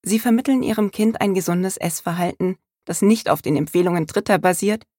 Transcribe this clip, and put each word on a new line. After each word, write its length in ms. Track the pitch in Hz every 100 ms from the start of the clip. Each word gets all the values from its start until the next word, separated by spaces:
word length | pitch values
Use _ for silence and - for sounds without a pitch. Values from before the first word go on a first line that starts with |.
Sie 160 | - 220
vermitteln 440 | 240 226 262 262
ihrem 280 | - 220 208
Kind 300 | - 214 226
ein 140 | 202
gesundes 420 | 190 175 175 190 -
Essverhalten, 800 | 170 - - 170 175 - 185 190 _ _ -
das 160 | 170
nicht 260 | 202 220 -
auf 140 | 156
den 140 | - 143
Empfehlungen 500 | 156 175 180 175 160
Dritter 320 | - - 196
basiert 460 | 185 185 202 220 _